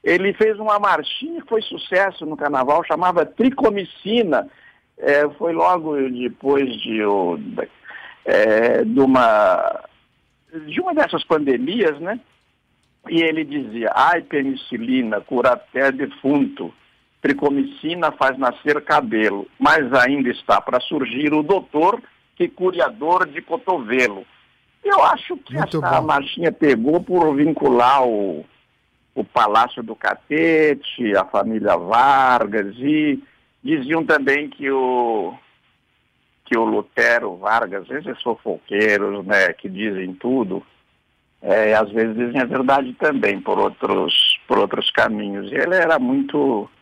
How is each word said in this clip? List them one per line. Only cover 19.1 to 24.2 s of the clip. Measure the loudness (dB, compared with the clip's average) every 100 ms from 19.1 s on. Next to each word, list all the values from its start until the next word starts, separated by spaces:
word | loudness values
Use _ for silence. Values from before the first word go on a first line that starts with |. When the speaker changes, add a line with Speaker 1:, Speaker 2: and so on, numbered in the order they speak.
| 0 0 -2 -10 _
Speaker 1:
mas | 2 2 2
ainda | 2 4 2 -2
está | -4 0 0
pra | 2 -2
surgir | -2 -4 -4 -2 0
o | 0
doutor | 2 0 0 0 2 0 -8 _ _ _
que | -4
cure | 0 -2 0
a | -2
dor | -2 0 0 0
de | -6
cotovelo." | -8 -8 -2 -4 0 0 0 -2